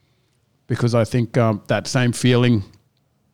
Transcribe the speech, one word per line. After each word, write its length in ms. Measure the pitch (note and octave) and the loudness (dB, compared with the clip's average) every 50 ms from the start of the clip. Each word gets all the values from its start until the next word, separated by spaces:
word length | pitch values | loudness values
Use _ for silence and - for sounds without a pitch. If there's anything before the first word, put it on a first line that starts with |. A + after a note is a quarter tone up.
| _ _ _ _ _ _ _ _ _ _ _ _ _ | _ _ _ _ _ _ _ _ _ _ _ _ _
Because 260 | - A#2+ - A#2+ A#2 A#2 | -8 -4 -2 -2 0 0
I 120 | A#2 A2 | 0 0
think, 320 | - - B2 A2+ - - | 0 -2 -4 -4 -2 0
um, 240 | C3 A2+ A2+ G#2 F#2+ - | 0 0 0 0 -4 -4
that 200 | - A#2 G#2 - | -4 -4 -4 -2
same 240 | - - B2+ B2 A#2+ | -4 -2 0 0 0
feeling 520 | A2 - - B2 B2 A#2+ B2 A#2+ A#2+ G#2+ G2 - - _ _ _ _ _ _ _ _ _ _ _ | -2 0 2 2 4 4 4 2 2 0 -2 -8 -20 _ _ _ _ _ _ _ _ _ _ _